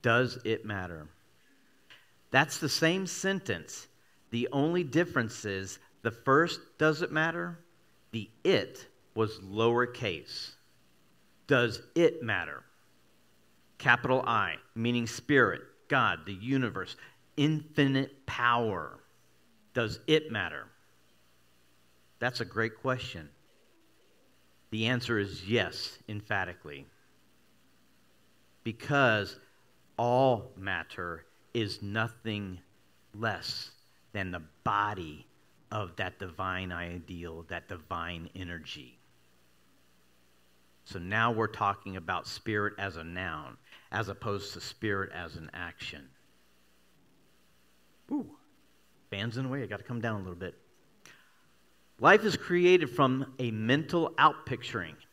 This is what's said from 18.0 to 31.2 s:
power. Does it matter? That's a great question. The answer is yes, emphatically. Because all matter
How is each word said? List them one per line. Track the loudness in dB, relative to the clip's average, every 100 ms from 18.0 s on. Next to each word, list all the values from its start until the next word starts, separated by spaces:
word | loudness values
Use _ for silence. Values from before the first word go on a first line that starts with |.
| 0 -8 -10
power. | 0 4 4 2 -2 -6 -12 _ _ _ _ _ _ _
Does | -2 -2 -2 2
it | 2 2
matter? | -4 -4 -6 -12 _ _ _ _ _ _ _ _ _ _ _ _ _ _ _
That's | -4 -2
a |
great | -4 0 -2 0
question. | -2 -2 -4 -10 -14 -20 _ _ _ _ _ _ _ _ _ _ _ _ _
The | 0 2
answer | 2 2 0
is | 0 -4 0
yes, | 2 2 -4 -10 -12 -10
emphatically. | -10 -4 -2 -2 -8 -14 -14 -16 _ _ _ _ _ _ _ _ _ _ _ _ _ _ _ _ _
Because | -8 -8 0 4 6 4 0 -8 -20 _ _ _ _ -2
all | 2 6 6 4 -2 -10
matter | -4 -4 -6 -8 -8 -8